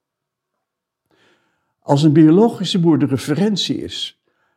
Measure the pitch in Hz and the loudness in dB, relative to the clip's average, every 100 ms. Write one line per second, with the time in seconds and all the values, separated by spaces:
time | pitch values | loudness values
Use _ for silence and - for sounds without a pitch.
0 | _ _ _ _ _ _ _ _ _ _ | _ _ _ _ _ _ _ _ _ _
1 | _ _ _ _ _ _ _ _ - 143 | _ _ _ _ _ _ _ _ -4 0
2 | 156 147 156 180 226 226 180 190 170 143 | 2 4 6 6 2 -2 -6 -2 0 0
3 | 139 131 - 147 208 190 - 131 85 - | 0 -4 -4 -4 -2 -4 -6 -8 -10 -14
4 | - _ _ _ _ | -14 _ _ _ _